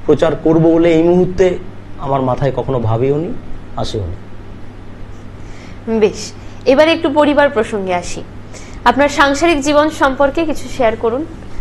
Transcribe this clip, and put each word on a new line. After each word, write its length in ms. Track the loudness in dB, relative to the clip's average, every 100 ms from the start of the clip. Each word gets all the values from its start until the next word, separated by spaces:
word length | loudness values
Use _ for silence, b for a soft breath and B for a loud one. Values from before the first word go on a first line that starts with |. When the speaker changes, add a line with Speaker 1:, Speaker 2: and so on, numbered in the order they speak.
| 0
Speaker 1:
প্রচার 300 | 2 2 2
করব 340 | 2 4 6
বলে 200 | 6 4
এই 80 | 4
মুহূর্তে 560 | 4 4 2 2 0 0 -8 -14 -14 -8
আমার 240 | -2 0
মাথায় 300 | 0 0 0 -2
কখনো 240 | -2 -2
ভাবেও 380 | 0 0 0 0
নি, 100 | -2 -6 -8 -8 -8 -8
আসেও 240 | -6 -4
নি। 140 | -6 -8 -12 -14 -14 -14 -14 -14 -16 -14 -14 -14 -16 -14 B B B B -4 2
Speaker 2:
বেশ, 320 | 2 0 -10 -12 B B
এবারে 280 | 2 4 4
একটু 180 | 4 2
পরিবার 400 | 2 4 4 2
প্রসঙ্গে 440 | 2 -2 -2 -2
আসি। 280 | -4 -4 -8 -10 -14 -16 B B B
আপনার 240 | 2 4 2
সাংসারিক 520 | 4 2 4 2 2
জীবন 300 | 2 2 2
সম্পর্কে 540 | 2 0 2 0 2
কিছু 240 | -2 -2 -4
শেয়ার 280 | 0 0 2
করুন। 280 | -2 -2 -6 -10 -10 B